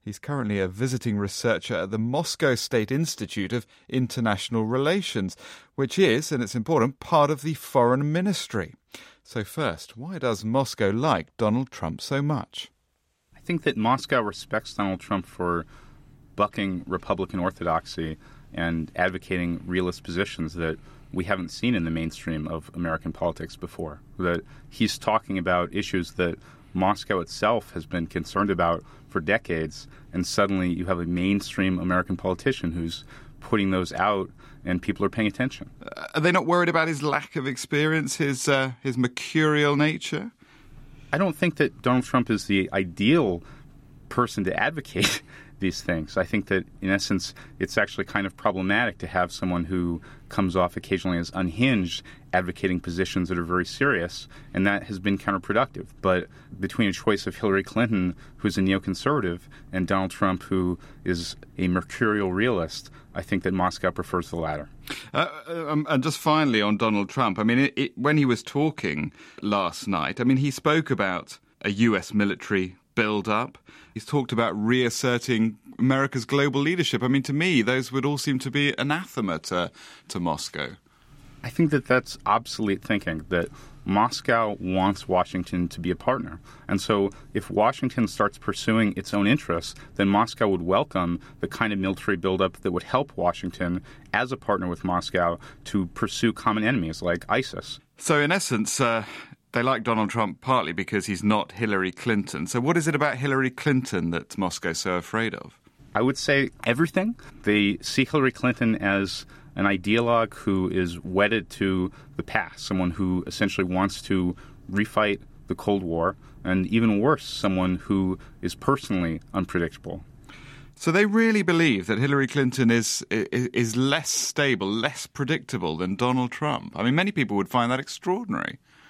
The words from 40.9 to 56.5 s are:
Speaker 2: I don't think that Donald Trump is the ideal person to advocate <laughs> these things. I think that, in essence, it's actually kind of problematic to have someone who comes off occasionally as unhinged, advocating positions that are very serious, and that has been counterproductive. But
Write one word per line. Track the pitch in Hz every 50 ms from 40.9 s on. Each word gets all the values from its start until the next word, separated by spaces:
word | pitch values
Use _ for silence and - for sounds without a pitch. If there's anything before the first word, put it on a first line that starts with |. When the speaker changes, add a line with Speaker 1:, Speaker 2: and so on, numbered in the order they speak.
| - - - - -
Speaker 2:
I |
don't | 151 196 180 151
think | - 180 170 -
that | - 151 - - -
Donald | - 127 123 127 123
Trump | - - 127 117 -
is | 110 101 -
the | - 101 98 92 - -
ideal | 98 95 87 82 - 101 117 160 170 135 101 87 85 - - - - - - - - - - - - - -
person | - - 123 - - 107 95
to | 92 - -
advocate | 101 143 165 156 - - - 90 - - - - - - - -
<laughs> | - - - -
these | 98 92 87 -
things. | - - 87 80 78 - -
I | 95 90
think | - - 104 95
that, | - 98 95 - - - -
in | 101 95
essence, | 98 98 - - 101 92 - - - - - - - -
it's | 95 - -
actually | 110 101 - - - 98
kind | - - 104 98
of | 92 -
problematic | - - 110 90 95 92 95 101 113 123 110 98
to | - 90
have | 80 - 92 90 85
someone | - - 98 90 90 87 85
who | 85 95 90 87 87 85 80 - - - - -
comes | - - - 98 90 85
off | 95 90 87 -
occasionally | 85 - - 98 90 - 92 85
as | 85 85 - -
unhinged, | 92 92 90 80 104 127 135 127 104 90 85 - - - - - - - - -
advocating | 90 90 90 90 - - 95 92 87
positions | - 87 85 90 95 - - 95 87 85
that | 90 87
are | 85
very | 82 90 92 85
serious, | - - - 135 143 123 87 85 90 - - - - - - - - -
and | 92 95
that | 101 101 98 -
has | - 104 92
been | 92 101 98
counterproductive. | 98 - 104 98 92 - - 101 113 131 - - 87 85 - - -
But | - 95 92 90 85 - - - - -